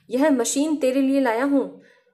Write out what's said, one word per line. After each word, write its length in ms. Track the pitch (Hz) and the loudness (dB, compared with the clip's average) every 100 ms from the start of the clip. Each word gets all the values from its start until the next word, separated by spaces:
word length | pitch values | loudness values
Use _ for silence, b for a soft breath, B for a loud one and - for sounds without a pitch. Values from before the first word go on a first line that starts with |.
| - | -6
यह 220 | 247 311 | 0 2
मशीन 460 | 262 233 277 311 302 | 2 0 -2 -2 0
तेरे 240 | 262 262 | 0 0
लिए 180 | 269 277 | 0 2
लाया 240 | 254 226 | 0 0
हूँ। 380 | 285 277 202 - b b b | 0 0 -2 -8 b b b